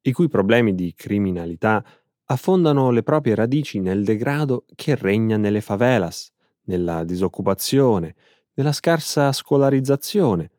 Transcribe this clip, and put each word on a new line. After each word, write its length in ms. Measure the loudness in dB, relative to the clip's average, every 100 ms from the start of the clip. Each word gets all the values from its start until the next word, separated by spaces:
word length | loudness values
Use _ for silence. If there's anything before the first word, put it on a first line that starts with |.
i 100 | -2
cui 160 | 0 0
problemi 460 | 2 2 4 2 0
di 180 | -4 -8
criminalità 880 | -4 -2 0 -2 -6 -2 0 0 -2 _ _ _ -6
affondano 680 | -4 2 2 4 2 2
le 120 | 2
proprie 300 | 0 0 0
radici 460 | 0 0 -2 -2 -4
nel 240 | -2 0
degrado 640 | 0 -2 -2 -2 -2 -4 _ -8
che 200 | -4 -2
regna 420 | 2 2 2 0
nelle 240 | 2 0
favelas, 720 | -2 0 2 2 0 -8 -18 _ _ _ -6
nella 360 | -2 -2 -4
disoccupazione, 1120 | -4 -4 -4 -2 -4 -4 0 2 2 2 -2 -12 _ _ _
nella 200 | -4 -2
scarsa 580 | -2 0 0 0 0 0
scolarizzazione 1160 | -2 0 2 4 2 0 -2 -2 0 2 0 -4